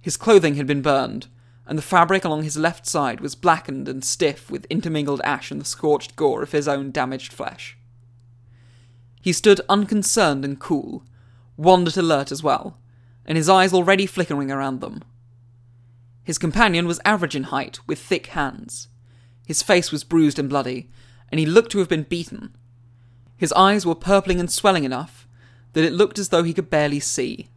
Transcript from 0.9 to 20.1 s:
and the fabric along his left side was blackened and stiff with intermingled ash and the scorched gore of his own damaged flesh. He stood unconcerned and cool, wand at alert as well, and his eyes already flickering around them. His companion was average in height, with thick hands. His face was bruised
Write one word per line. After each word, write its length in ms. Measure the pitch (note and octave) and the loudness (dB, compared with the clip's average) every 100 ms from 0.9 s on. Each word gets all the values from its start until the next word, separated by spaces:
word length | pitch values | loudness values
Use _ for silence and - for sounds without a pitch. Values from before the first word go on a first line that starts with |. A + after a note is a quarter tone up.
| C#3 C3 G#2 - _ _ _ - | 0 0 -8 -14 _ _ _ -10
and 100 | D#3 | -8
the 60 | |
fabric 420 | C#3+ F#3 E3+ F#3+ | 0 2 4 2
along 200 | F#3 D3+ | 0 -4
his 140 | D#3 D3 | -6 -2
left 280 | D#3+ E3+ - | -4 -4 -6
side 340 | E3+ C#3 A#2 | -2 -2 -4
was 140 | D3 | -10
blackened 540 | C3 F3+ E3 - C3+ C3+ | -2 2 2 0 -10 -8
and 160 | C3 | -8
stiff 440 | C3 - D#3 C#3+ - | -6 -2 -2 -2 -10
with 180 | C#3 - | -12 -6
intermingled 560 | E3+ F3 D#3 C#3+ C#3+ | -6 -2 -4 -2 -4
ash 260 | - C#3 - | -2 -4 -6
and 100 | C#3+ | -10
the 40 | |
scorched 500 | C#3+ - D#3 D3 - | -10 -4 0 0 -2
gore 280 | - D3 A2 | -2 0 0
of 100 | D3 | -2
his 160 | D3+ D3 | -2 -2
own 240 | C#3 C#3 | -4 -4
damaged 400 | C3 B2+ C3 - | -4 -4 -6 -12
flesh. 440 | - - - - - _ - _ _ _ _ _ _ _ _ _ _ _ _ | -12 -12 -12 -20 -20 _ -20 _ _ _ _ _ _ _ _ _ _ _ _
He 80 | - | -4
stood 280 | E3+ A3 G3 - | 2 4 4 4
unconcerned 760 | G3+ G3+ G#3+ F#3+ - F3+ C#3 | 0 2 0 0 2 2 2
and 140 | C#3 C#3 | -4 -8
cool, 460 | - D3+ - - - _ _ _ _ - | -4 -4 -4 -12 -16 _ _ _ _ 0
wand 300 | D#3+ F#3 F3 | 4 6 4
at 100 | F3 | 0
alert 360 | E3+ D3+ C#3 | 2 2 0
as 100 | C#3 | -4
well, 340 | D3+ C3+ - - _ _ _ - | -2 -2 -4 -16 _ _ _ -20
and 140 | - D#3+ | -4 -2
his 100 | D#3 | 4
eyes 240 | F#3+ F#3 | 6 6
already 320 | F#3 F3 G3 | 4 4 2
flickering 460 | G3 - F3 D3 C3+ | 2 -2 -2 -2 -4
around 300 | C#3 C3+ C3 | -4 -4 -6
them. 200 | - - - - - _ _ _ _ _ _ _ _ _ | -10 -14 -18 -20 -20 _ _ _ _ _ _ _ _ _
His 140 | - D#3+ | -8 -4
companion 500 | E3+ F#3 A3+ E3+ E3+ | -2 2 2 2 -2
was 120 | E3 | -2
average 320 | - G#3+ E3+ C#3+ | 0 0 -2 -4
in 80 | |
height, 340 | C3+ C3+ C3+ - - | -4 -6 -6 -12 -10
with 140 | D#3 | -10
thick 260 | - F#3 - | -4 -4 -4
hands. 640 | - C#3 - - - - _ _ _ _ _ _ | -6 -6 -6 -16 -18 -18 _ _ _ _ _ _
His 160 | D#3 | -6
face 300 | - F#3 E3+ | 2 2 2
was 100 | D3+ | -6
bruised 380 | - | 0